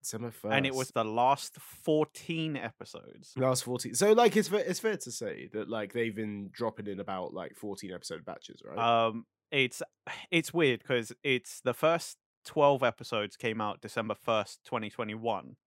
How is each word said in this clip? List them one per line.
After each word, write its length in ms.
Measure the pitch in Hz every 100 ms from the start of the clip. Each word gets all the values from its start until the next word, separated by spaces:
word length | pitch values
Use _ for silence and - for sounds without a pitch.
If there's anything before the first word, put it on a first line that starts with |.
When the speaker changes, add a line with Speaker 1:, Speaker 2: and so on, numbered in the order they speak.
Speaker 1:
December 300 | - 110 120 - 104
Speaker 2:
And 200 | 135 135
it 80 |
was 140 | 131 131
Speaker 1:
first. 60 |
Speaker 2:
the 100 | -
last 560 | 110 113 123 139 - -
fourteen 960 | - - - 151 156 - - 165 160 143
episodes. 760 | 117 - - - - - - -
Speaker 1:
Last 300 | 131 127 -
fourteen. 280 | 123 113
So, 200 | 113 202
like, 220 | 220 240 190
it's 100 | 160
fa-, 200 | 202 175
it's 120 | 185
fair 160 | 220 202
to 160 | -
say 380 | - 107 73 64
that, 180 | 107 98
like, 220 | 110 104
they've 240 | 117 117 104
been 340 | 107 104 101
dropping 360 | - 117 107 101
in 120 | 98
about, 340 | 98 95 90
like, 200 | - 85 -
fourteen 360 | 107 95 98
episode 320 | 90 - 82 -
batches, 360 | 80 - -
right? 140 | - 82
Speaker 2:
Um, 480 | 117 117 113 110 - _ _
it's, 320 | 143 127 - - _ - - -
it's 220 | 170 160
weird 300 | 170 151 117 -
'cause 260 | 127 113 -
it's 380 | 147 127 - -
the 120 | -
first 440 | 117 156 170 - - _ _ -
twelve 360 | - 143 139
episodes 540 | 127 - 123 110 104 -
came 240 | 120 110
out 200 | 107 -
December 340 | 104 - 110 104
first, 480 | - 113 98 -
twenty 260 | - 120 110
twenty-one. 680 | - 110 110 113 101 65 -